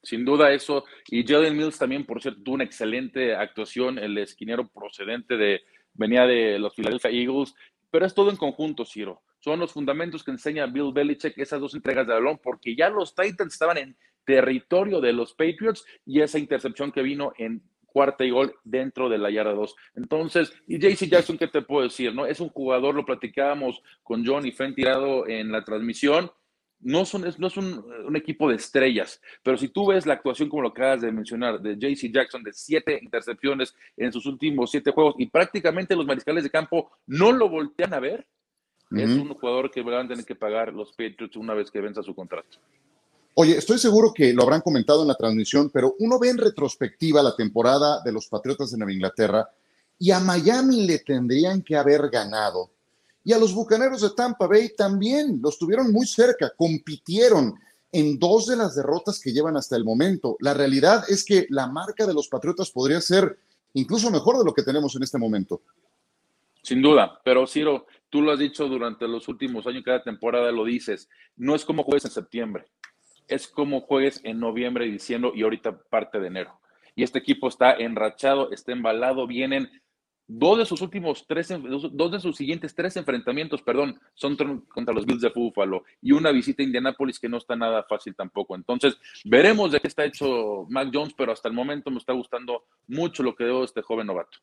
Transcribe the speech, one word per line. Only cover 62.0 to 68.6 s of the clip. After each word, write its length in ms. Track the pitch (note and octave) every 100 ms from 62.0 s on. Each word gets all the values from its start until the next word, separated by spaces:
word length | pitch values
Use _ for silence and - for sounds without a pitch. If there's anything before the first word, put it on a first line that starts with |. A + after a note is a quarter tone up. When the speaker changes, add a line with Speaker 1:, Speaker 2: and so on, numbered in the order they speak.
| G#3+
Speaker 2:
de 80 |
los 140 | D#3 -
Patriotas 420 | C3 C#3+ F3 F#3+
podría 300 | B2+ C3+ E3
ser 380 | E3 F#3 G3 - _ _ _
incluso 360 | C3+ C3 A3 A#3
mejor 280 | E3+ - B3+
de 60 |
lo 80 | F#3+
que 120 | C#3
tenemos 320 | C#3+ C#3+ C#3+ B2+
en 80 |
este 140 | C3 C3+
momento. 440 | A2+ G#2 F#2+ F2+ _ _ _ _ _ _ _ _ _ _
Speaker 1:
Sin 200 | - B2+
duda, 380 | C#3 D3 G2 -
pero 220 | - B2+ C3
Ciro, 400 | D3 D#3 C3+ - _ _
tú 100 | D3
lo 120 | D3+
has 80 | C#3+
dicho 280 | C#3+ D3